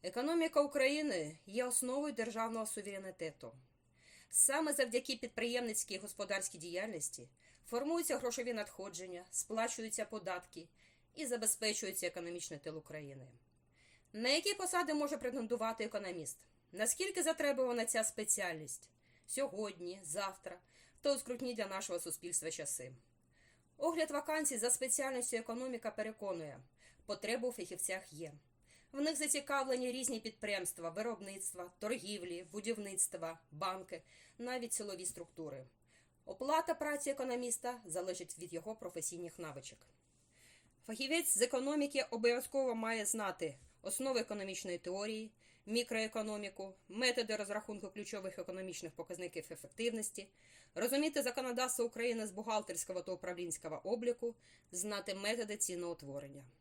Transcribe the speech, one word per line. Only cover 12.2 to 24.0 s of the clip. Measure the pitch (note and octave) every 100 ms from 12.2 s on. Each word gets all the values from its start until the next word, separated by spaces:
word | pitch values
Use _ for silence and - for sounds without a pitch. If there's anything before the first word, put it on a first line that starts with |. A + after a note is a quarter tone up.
| E3+ F3 - D3+
тил | D#3+ D#3
України. | D#3 D#3 C#3+ C3+ B2+ A#2+ _ _ _ _ - - _
На | G#3+ A#3+
які | D4 G4+
посади | G4+ F#4 F4+ E4
може | D4+ D4 C#4+
претендувати | B3 C4 A3+ A#3 A3+ A3
економіст? | G#3+ G#3+ G3 F3 D3+ - - _ _
Наскільки | F3+ A3 - G4 F#4+
затребувана | D4+ D#4+ D4 C4 B3+ A#3+
ця | A3+ A#3
спеціальність | A3 - G#3+ - F#3 D#3+ D3+ - - _ _ _ -
сьогодні, | - C#4 G3 G#3 F3+ F3 F#3+
завтра | F#3 E3+ G3 F#3+ - F3+ _ - - -
та | C#4+
у | C#4
скрутні | - B3 B3+
для | A3+ G3+
нашого | F#3+ - F3
суспільства | E3+ D#3 F3 F3 D#3+
часи? | D#3+ D3 - B2 B2+ _ _ _ _ - _ _ _
Огляд | D#4+ E4